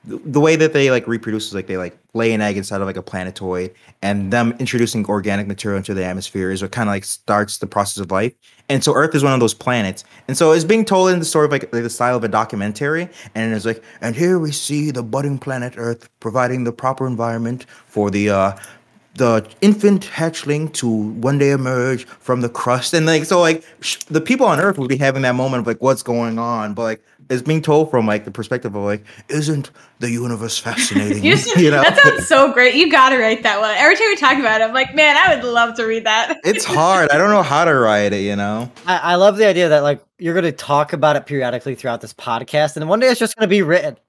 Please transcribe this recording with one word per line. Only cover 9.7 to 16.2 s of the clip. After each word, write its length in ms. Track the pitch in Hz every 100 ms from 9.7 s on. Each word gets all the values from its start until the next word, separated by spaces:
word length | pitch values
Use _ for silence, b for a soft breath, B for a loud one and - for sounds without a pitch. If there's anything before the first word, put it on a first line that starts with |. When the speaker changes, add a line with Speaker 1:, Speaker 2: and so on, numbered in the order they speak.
| 123 98 - b b -
Speaker 1:
And 80 | 135
so 140 | 160
it's 120 | 165
being 200 | 160 226
told 260 | 214 190 185
in 80 | 180
the 60 |
story 220 | 160 160 151
of, 40 |
like, 180 | 143 -
the 200 | 117 117
style 260 | - 123 123
of 80 |
a 40 | 110
documentary, 800 | 107 110 107 104 104 143 160 175 B B
and 180 | 110 113
it's 100 | 110 110
like, 160 | 110 b b
"And 140 | 117 113
here 220 | 175 185
we 140 | 156
see 380 | 143 - 147 151
the 120 | 127
budding 360 | 117 135 143 135
planet 360 | - 131 123 120
Earth 320 | 117 117 - _